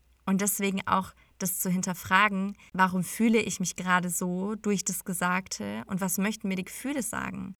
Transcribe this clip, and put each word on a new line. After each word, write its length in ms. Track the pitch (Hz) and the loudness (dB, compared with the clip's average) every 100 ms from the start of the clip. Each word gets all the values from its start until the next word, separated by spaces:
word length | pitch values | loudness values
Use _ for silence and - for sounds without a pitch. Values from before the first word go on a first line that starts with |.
| _ _ - | _ _ 0
Und 160 | 196 | 2
deswegen 400 | 202 - 196 190 - | 2 0 0 0 0
auch 260 | 185 185 - _ - | 0 0 -10 _ -6
das 220 | 185 - | -4 -2
zu 100 | 185 | 0
hinterfragen, 840 | 185 185 175 - 190 208 190 196 202 - | 0 0 -4 2 4 4 2 -2 -6 -4
warum 320 | 185 190 185 | 2 2 2
fühle 380 | 170 - 226 226 | -2 2 4 4
ich 180 | - - | 2 -2
mich 160 | 180 - | -4 -4
gerade 340 | 185 180 180 | 2 2 2
so 460 | 170 185 180 196 220 | -2 -2 -2 -4 -2
durch 300 | 208 196 202 | 0 0 0
das 180 | 185 | -4
Gesagte 800 | - 180 180 180 185 - 202 208 - | -4 -2 0 0 -2 -6 -6 -6 -4
und 120 | 185 | -2
was 180 | 190 185 | 0 0
möchten 300 | 196 214 202 | 0 -2 -4
mir 80 | 190 | -4
die 100 | 185 | -4
Gefühle 380 | - 254 285 | -6 -4 -4
sagen? 520 | - - 65 - 190 - | -4 -4 -6 -6 -10 -12